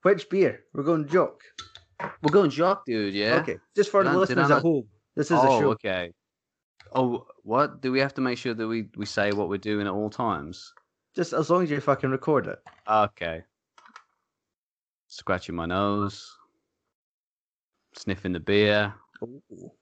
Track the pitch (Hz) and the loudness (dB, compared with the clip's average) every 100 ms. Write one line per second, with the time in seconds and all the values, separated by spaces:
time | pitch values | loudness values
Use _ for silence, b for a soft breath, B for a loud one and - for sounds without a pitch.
0 | 180 196 - 190 165 - _ - 143 165 | 4 2 0 2 2 0 _ -6 0 0
1 | 147 180 147 - - - - - _ _ | 2 2 2 -2 -20 -20 -20 -20 _ _
2 | - - - 175 175 135 175 196 - 113 | -12 -2 2 4 4 2 0 0 -2 -2
3 | 101 98 104 127 156 - _ - 196 202 | -2 0 2 0 0 -8 _ 0 2 4
4 | 185 180 190 127 147 147 156 151 110 _ | 4 2 2 2 4 4 4 0 -2 _
5 | _ - 143 165 135 127 143 110 104 92 | _ -6 0 4 6 6 4 0 -2 -4
6 | 87 - _ _ _ _ _ _ - 127 | -4 -12 _ _ _ _ _ _ -6 0
7 | 127 120 - - - 117 147 143 131 131 | 0 0 -8 -20 -2 0 0 -2 -2 0
8 | 135 - 131 123 127 113 110 113 101 - | 0 -2 -4 -4 -6 -4 -4 -4 -6 -10
9 | 101 - 101 101 90 98 107 104 101 95 | -6 -2 0 0 -2 -4 -4 -2 -2 -4
10 | 107 101 120 87 73 85 - _ _ _ | -6 -4 -4 -4 -6 -14 -20 _ _ _
11 | _ - 170 127 156 175 175 147 147 135 | _ -6 -4 -2 0 0 2 -2 0 0
12 | 135 131 - 147 - - - _ - 110 | 0 -2 0 0 -2 -12 -16 _ 0 2
13 | 101 - 85 80 87 _ _ _ - - | 2 -2 -8 -8 -12 _ _ _ -20 -20
14 | _ _ _ _ _ _ _ _ _ _ | _ _ _ _ _ _ _ _ _ _
15 | _ - - 92 - 85 82 90 101 101 | _ -18 -4 -4 -4 -8 -4 -2 0 -2
16 | 104 - - - _ _ _ _ _ _ | -4 -8 -20 -20 _ _ _ _ _ _
17 | _ _ _ _ _ _ _ _ _ - | _ _ _ _ _ _ _ _ _ -14
18 | - 95 95 90 78 101 104 104 104 104 | -8 -6 -4 -6 0 2 4 2 0 -6
19 | _ - 117 135 _ 95 92 _ | _ -16 -14 -14 _ -20 -20 _